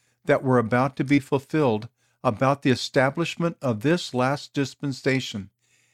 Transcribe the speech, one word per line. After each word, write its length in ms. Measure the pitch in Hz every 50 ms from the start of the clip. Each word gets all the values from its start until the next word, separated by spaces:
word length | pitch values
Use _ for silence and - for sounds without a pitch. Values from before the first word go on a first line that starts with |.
| _ _ _ _ _
that 200 | - 143 - -
were 140 | 131 127 123
about 360 | 113 107 123 123 131 139 -
to 80 | - 151
be 140 | 131 143 143
fulfilled 720 | 135 - - 135 - - - 156 151 127 110 104 107 - _ _ _ _ _ _ -
about 400 | 127 110 101 131 131 139 139 -
the 80 | 139
establishment 840 | 123 - - - - 139 127 139 147 170 170 156 - - 170 170 165 -
of 200 | - 131 117 107
this 340 | 104 143 170 180 - - -
last 400 | 123 123 131 139 139 - - -
dispensation 960 | 143 139 135 - - - 143 131 - - 139 131 131 127 - - 107 95 - _ _ _ _ _ _ _ _